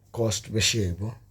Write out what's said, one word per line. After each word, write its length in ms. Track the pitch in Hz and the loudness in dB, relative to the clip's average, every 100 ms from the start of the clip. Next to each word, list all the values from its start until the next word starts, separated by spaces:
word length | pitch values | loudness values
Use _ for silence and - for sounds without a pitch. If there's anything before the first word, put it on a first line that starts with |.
| _ | _
কস্ট 380 | 120 113 - - | 0 0 0 -2
বেশি 260 | 107 - 113 | 0 2 2
হইব। 240 | 92 87 110 - - | 0 -2 -6 -8 -16